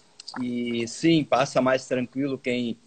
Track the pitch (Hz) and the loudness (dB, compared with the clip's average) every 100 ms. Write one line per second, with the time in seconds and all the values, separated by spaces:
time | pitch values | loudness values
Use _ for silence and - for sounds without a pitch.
0 | _ - - - 123 120 120 117 117 - | _ -20 -14 -6 -4 -4 -2 -2 -4 0
1 | 165 165 139 120 139 139 127 131 - 127 | 4 4 4 2 2 2 2 2 0 -4
2 | 123 131 143 131 131 123 120 - | -2 -4 -4 -4 -4 -2 -4 -6